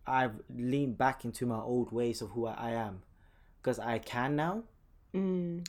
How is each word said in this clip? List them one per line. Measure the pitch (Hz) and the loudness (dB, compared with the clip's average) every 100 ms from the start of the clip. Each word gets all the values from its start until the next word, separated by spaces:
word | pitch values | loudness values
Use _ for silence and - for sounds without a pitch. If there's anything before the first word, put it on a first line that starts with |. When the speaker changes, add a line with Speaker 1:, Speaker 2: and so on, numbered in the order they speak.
| - | 0
Speaker 1:
I've | 131 127 110 - | 2 2 0 -10
leaned | 123 123 139 143 107 | -4 0 2 2 2
back | 127 127 120 | 2 2 -4
into | 110 | -2
my | 120 113 | -2 0
old | 120 123 117 | 0 0 2
ways | 117 120 117 | 2 0 0
of | 107 | -4
who | 117 113 | -4 -4
I, | |
I | 110 117 | -2 -2
am, | 117 110 95 - - - - - - | -2 -2 -6 -14 -20 -20 -20 -20 -6
'cause | - 120 | -2 0
I | 110 113 | 0 -2
can | - 123 127 147 | -2 0 2 2
now, | 160 208 233 - - - - | 2 0 -6 -16 -20 -20 -6
Speaker 2:
Mm. | 190 190 185 175 170 | -2 0 2 0 -4